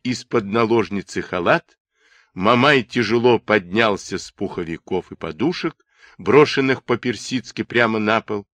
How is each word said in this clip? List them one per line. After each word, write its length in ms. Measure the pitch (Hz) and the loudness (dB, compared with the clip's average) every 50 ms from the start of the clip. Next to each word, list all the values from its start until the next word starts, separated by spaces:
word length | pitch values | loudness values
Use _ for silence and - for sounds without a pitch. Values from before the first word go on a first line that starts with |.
| - | -8
из-под 400 | 127 123 - - - - 120 101 | -6 -6 -6 -8 -2 -2 -2 -2
наложницы 760 | 101 101 117 117 107 117 117 101 - 101 98 - - - 92 87 | 0 0 0 2 2 2 2 0 0 -4 -8 -8 -8 -8 -8 -8
халат, 560 | - - 92 87 107 147 175 - _ _ _ _ _ _ _ _ _ _ _ _ _ - 95 | -6 -6 -2 2 2 2 2 0 _ _ _ _ _ _ _ _ _ _ _ _ _ -10 -2
Мамай 460 | 92 110 123 120 127 147 147 131 110 | 2 2 4 4 4 4 4 4 0
тяжело 560 | _ - 120 113 98 113 120 117 123 117 104 | _ -4 -4 -2 0 0 2 4 4 2 2
поднялся 760 | _ - 107 107 90 87 92 113 117 107 98 87 - - 98 | _ 2 0 0 0 0 -2 0 2 2 0 -2 -6 -8 -10
с 140 | 87 - - | -10 -10 -12
пуховиков 800 | _ - 101 92 - 98 87 80 82 - _ - 95 90 - - | _ -8 -8 -8 -6 -8 -8 -8 -8 -12 _ -6 -6 -6 -6 -6
и 60 | - | -16
подушек, 680 | - - 82 76 78 113 165 175 - - 160 - _ _ _ _ _ _ - _ _ | -12 -12 -12 -6 -2 -2 -2 -2 -2 -6 -8 -8 _ _ _ _ _ _ -20 _ _
брошенных 680 | 92 165 127 143 151 - - 139 135 131 131 127 _ | 0 4 6 6 6 6 2 -2 0 0 0 -2 _
по-персидски 760 | - 123 110 - 123 110 98 - - 131 127 - - - - 107 | -4 -4 -2 -2 -4 -6 -6 -6 -6 -6 -6 -6 -8 -8 -8 -8
прямо 360 | - - 120 120 113 110 110 | -2 0 2 2 2 2 0
на 220 | 107 107 113 110 | 0 2 0 0
пол 260 | - - 107 101 98 _ _ | 0 -4 -8 -10 -10 _ _